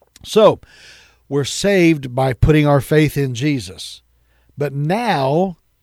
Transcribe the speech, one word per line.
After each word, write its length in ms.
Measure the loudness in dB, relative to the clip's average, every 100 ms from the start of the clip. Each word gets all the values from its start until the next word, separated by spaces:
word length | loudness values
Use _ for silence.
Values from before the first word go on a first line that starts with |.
| _ _
So, 360 | -4 4 4 4 -6 -20 -20 -20 _ _ -8
we're 160 | -6
saved 720 | -4 -4 0 2 2 2 -4
by 200 | -4 -2
putting 340 | 2 2 4 4
our 140 | 2
faith 360 | 2 2 2 0
in 160 | -4
Jesus. 680 | -4 -4 -4 -6 -16 -18 -20 _ _ _ _ _ -10
But 180 | -8
now, 840 | -4 -4 -2 -2 -2 0 0 -2 -6 _ _